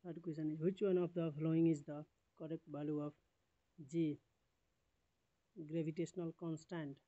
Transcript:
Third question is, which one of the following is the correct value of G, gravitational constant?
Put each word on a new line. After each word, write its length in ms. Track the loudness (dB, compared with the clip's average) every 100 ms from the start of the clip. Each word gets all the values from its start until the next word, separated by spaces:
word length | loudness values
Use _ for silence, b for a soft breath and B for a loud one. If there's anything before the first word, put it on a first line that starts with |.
Third 180 | -10 -8
question 280 | -6 -2 -2
is, 80 | 2
which 200 | 2 4
one 180 | 4 4
of 160 | 2
the 180 | 0 -2 0
following 300 | 2 6 6
is 140 | 6
the 220 | 0 -12 -12 _ _ _
correct 240 | -8 -8 -8
value 300 | -6 -2 -2
of 120 | -4 -8 _ _ _ _ _ -20 -4
G, 280 | 0 0 0 _ _ _ _ _ _ _ _ _ _ _ _ _ -14 -6
gravitational 600 | -2 -2 -2 -4 -4 -6 -4
constant? 580 | -6 -6 -6 -8 -6 -10